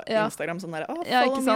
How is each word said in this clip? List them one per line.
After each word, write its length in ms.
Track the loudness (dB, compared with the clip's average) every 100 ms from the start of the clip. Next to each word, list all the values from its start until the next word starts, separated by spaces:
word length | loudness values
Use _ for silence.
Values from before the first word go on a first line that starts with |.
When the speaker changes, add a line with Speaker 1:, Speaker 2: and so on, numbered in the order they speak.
| -2
Speaker 1:
Ja. 180 | 0 0
Speaker 2:
Instagram, 360 | -2 -6 -6
sånn 140 | -6 -8
der, 100 | -6
«Å, 100 | -6
Speaker 1:
Ja, 240 | 0 2 4
Speaker 2:
follow 100 | 4
Speaker 1:
ikke 80 |
Speaker 2:
me 80 | 2